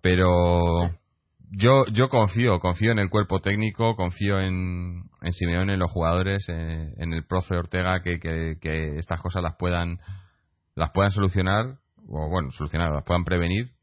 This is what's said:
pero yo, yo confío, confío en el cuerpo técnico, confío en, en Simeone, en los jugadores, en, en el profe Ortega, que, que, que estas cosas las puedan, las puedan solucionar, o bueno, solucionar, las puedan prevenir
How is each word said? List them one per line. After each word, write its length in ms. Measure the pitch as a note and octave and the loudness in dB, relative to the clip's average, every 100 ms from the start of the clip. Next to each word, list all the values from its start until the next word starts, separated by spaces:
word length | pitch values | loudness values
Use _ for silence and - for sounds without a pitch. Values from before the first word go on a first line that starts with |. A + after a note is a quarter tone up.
pero 880 | F#2 F2+ F#2 F2+ F2 F2 E2+ E2+ F2+ E2+ _ _ _ _ - | 4 4 4 6 4 4 4 2 0 -4 _ _ _ _ -14
yo, 300 | G2 A#2 C3+ C3 | 2 6 6 4
yo 160 | A2+ C3 | 2 2
confío, 520 | B2+ G#2 G#2 B2 F2+ | 4 2 2 2 2
confío 320 | F2+ F2+ A2 | 0 2 2
en 60 | A2 | 2
el 120 | G2 | 2
cuerpo 300 | G#2+ G2+ F#2 | 0 0 0
técnico, 540 | G2 G#2 A2 G2+ A2+ | 0 0 -2 0 -2
confío 460 | A2 F2+ F2+ G2+ G2 | 0 -4 -2 0 0
en, 640 | F#2+ F#2 F2+ F2 F2+ F2 - _ | 0 -2 -4 -4 -8 -10 -14 _
en 120 | E2+ | -6
Simeone, 420 | F2 F2 F2 F#2+ | -2 0 0 0
en 40 | G2 | 0
los 100 | F2 | 0
jugadores, 580 | F2+ E2 F2 F#2+ G2 G2 | 0 0 2 0 -2 -4
en, 460 | E2 E2 D#2+ D#2 - | -6 -6 -6 -8 -8
en 160 | E2 | -4
el 140 | E2 D#2 | -4 -2
profe 300 | F#2 - F2+ | -4 -2 -4
Ortega, 440 | E2+ F2+ F2+ F#2 | -2 -2 0 -2
que, 160 | F2 E2+ | -2 -4
que, 380 | E2 E2 E2 D#2+ | -4 -4 -4 -6
que 380 | D#2+ D#2+ D#2 D2 | -4 -4 -4 -6
estas 240 | E2 E2+ | -6 -6
cosas 220 | - F2 | -4 -4
las 140 | E2+ - | -6 -4
puedan, 400 | F2+ F2 E2+ E2+ - G2 - _ _ _ _ | -2 0 -2 -8 -12 -18 -18 _ _ _ _
las 180 | - D#2+ | -4 -2
puedan 180 | F#2 G2 | 2 2
solucionar, 680 | F#2+ F#2+ F#2 F#2 G2+ B2+ C3+ _ _ - | 2 0 2 2 0 -2 -10 _ _ -10
o 220 | D2+ D#2 | -6 -2
bueno, 180 | F2+ C#2 | -2 -4
solucionar, 380 | - D2+ D#2+ E2+ | -6 -4 -2 0
las 140 | D2+ | -2
puedan 200 | - F2 | 0 0
prevenir 420 | E2+ F2 E2+ F#2+ B2 _ | 2 0 0 -2 -4 _